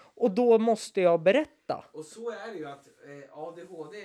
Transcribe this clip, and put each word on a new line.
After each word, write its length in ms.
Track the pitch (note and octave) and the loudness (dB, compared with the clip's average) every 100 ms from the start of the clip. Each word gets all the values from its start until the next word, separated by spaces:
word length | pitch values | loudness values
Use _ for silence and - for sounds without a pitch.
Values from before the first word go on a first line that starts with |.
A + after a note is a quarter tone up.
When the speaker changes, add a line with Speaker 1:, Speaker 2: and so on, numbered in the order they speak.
| _ - | _ -2
Speaker 1:
Och 120 | A#3+ | -2
då 280 | F#3+ B3 A3+ | 2 4 4
måste 420 | A3+ A3+ - - | 4 0 -2 2
jag 200 | F3+ E3+ | 4 4
berätta. 600 | D#3+ A#3+ D4+ _ - - - | 4 2 0 _ -10 -10 -10
Speaker 2:
Och 120 | D3+ | -18
så 260 | D#3 G#3+ A#3 | -18 -14 -12
är 220 | G#3 A3 | -10 -12
det 60 | F#3+ | -12
ju 80 | D3 | -14
att, 200 | C#3 A#2+ _ C#3+ | -16 _ _ -20
eh, 320 | C#3+ C3+ D3 | -20 -20 -16
A 140 | E3 E3+ | -16 -14
D 60 | F3+ | -18
H 160 | E3+ D3+ | -16 -16
D 60 | G#3 | -16